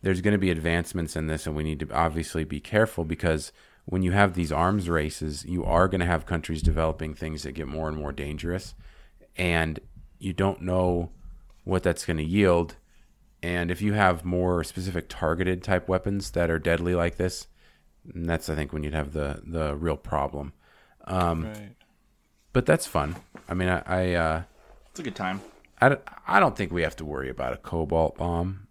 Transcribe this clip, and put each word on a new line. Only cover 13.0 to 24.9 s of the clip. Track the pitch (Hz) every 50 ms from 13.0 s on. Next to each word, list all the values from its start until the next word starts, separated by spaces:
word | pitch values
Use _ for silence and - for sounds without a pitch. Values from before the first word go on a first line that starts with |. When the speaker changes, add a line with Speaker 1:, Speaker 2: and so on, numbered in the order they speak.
| - _ _ _ _ _ _ _ -
Speaker 1:
And | 85 87 87 87 85
if | 87 -
you | 101 104 101
have | 107 101 92 90 82 82
more | 90 87 90 90 90 90 85 82
specific | - - - 90 95 90 87 - -
targeted | - - - 78 82 85 95 90 92 90 -
type | - 95 90 - -
weapons | 92 92 - 101 101 101 95 - -
that | 92 87 82
are | 82 82
deadly | 76 87 82 82 85 87 90
like | 87 85 87 - -
this, | 92 92 - - - - _ _ _ - _ _ _ _ _ _ _ - -
and | 90 85 82
that's, | 82 82 - -
I | 80
think, | 76 76 71 -
when | 78 76
you'd | 73 73
have | 78 73 71 73
the, | 78 76 71 73 - -
the | - 82 82 78 73 71
real | 71 80 85 76
problem. | 69 _ - - 73 71 71 71 71 71 69 - _ _ _ _ _ _ _ _ _ -
Um, | - 92 92 90 85 85 82 80
Speaker 2:
Right. | 110 107 107 104 98 - _ _ _ _ _ _ _ _ _ _ _ _ _ _ _ _
Speaker 1:
but | 131 -
that's | - 156 - -
fun. | - - 80 71 76 85 - - _ _ - - -
I | 90
mean, | 92 92 90
I, | 90 - -
I, | - 90 92 92 90 90
uh, | 87 82 80 80 80 87 - _ _ - - - - _ _